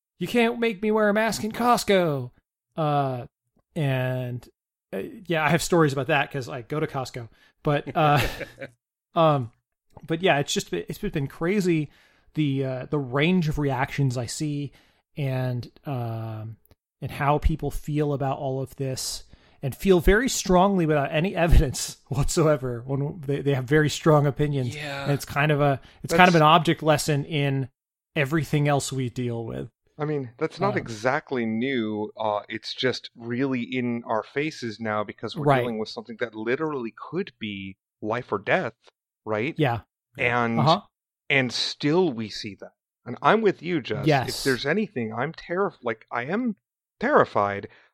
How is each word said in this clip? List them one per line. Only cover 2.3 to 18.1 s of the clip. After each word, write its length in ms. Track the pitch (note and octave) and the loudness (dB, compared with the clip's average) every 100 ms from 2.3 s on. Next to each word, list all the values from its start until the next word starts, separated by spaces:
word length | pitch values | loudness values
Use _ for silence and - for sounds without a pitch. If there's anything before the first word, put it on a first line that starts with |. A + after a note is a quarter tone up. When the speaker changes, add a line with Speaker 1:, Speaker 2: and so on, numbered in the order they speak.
| _ _ _ _ - | _ _ _ _ -4
Speaker 1:
Uh, 500 | D3+ C#3+ C3+ B2 C#3+ _ _ _ _ E3+ | 0 0 -2 -4 -10 _ _ _ _ -4
and, 720 | C#3 C3 B2+ B2+ B2 A#2+ - _ _ _ _ | -2 0 -2 -4 -4 -8 -12 _ _ _ _
uh, 100 | G3 - A3+ F3+ | -10 -10 -10 -4
yeah, 180 | D#3+ | 0
I 40 | D3 | 2
have 120 | E3 | 2
stories 300 | - E3+ D3+ | 4 4 4
about 140 | C3+ B2+ | 2 0
that 240 | C#3+ C#3 | 0 0
'cause 180 | C#3 B2 | -4 -8
I 140 | C3+ | -10
go 160 | A2 D3 | -6 -4
to 60 | D#3 | -4
Costco. 420 | C#3 B2 B2 A2+ _ _ _ | -4 -8 -10 -14 _ _ _
But, 300 | D3+ C#3+ C#3 E3+ | -2 -2 0 2
uh, 240 | D3+ C#3+ A2 - D3 - - | 4 4 2 -4 -12 -14 -18
Speaker 2:
<laughs> 460 | _ _ _ _ | _ _ _ _
Speaker 1:
um, 360 | E3+ D#3+ C#3 A#2 _ _ _ _ - D3 | 2 4 4 -2 _ _ _ _ -14 -6
but 160 | E3 | 0
yeah, 160 | F3+ C#3+ | 2 2
it's 140 | - | 0
just, 200 | - - | -4 -4
it's 260 | F3 - - | -6 -8 -8
been 280 | G#3 D#3 C3+ | -6 -4 -6
crazy 640 | - E3 G#3+ F3+ D#3+ D3 _ _ _ _ | -4 -2 0 2 0 -2 _ _ _ _
the, 300 | D#3+ D3 C3+ | -2 0 0
uh, 220 | C3 B2+ C3+ | -4 -6 -6
the 80 | D3+ | -4
range 500 | B2+ C#3 D#3+ F#3 D#3 | -2 0 2 2 2
of 100 | D3 | 0
reactions 580 | C#3+ B2+ C#3 - C3+ B2 | -2 0 -2 0 0 0
I 100 | A#2 | -6
see 460 | - D3+ C#3+ C#3 - _ _ _ - | -6 -6 -6 -8 -14 _ _ _ -6
and, 540 | C3+ C3 B2+ A#2+ - - D3+ | -4 -2 -2 -4 -8 -12 -8
um, 720 | B2+ A#2 A2+ A2+ A2 A2+ G#2+ _ _ _ - | -6 -6 -6 -8 -10 -12 -14 _ _ _ -12
and 100 | C3+ | -10
how 280 | - C#3+ D3 | -2 0 2
people 320 | - D#3 C#3+ | 2 0 -4
feel 420 | - - D3 D3 | -6 -4 -2 0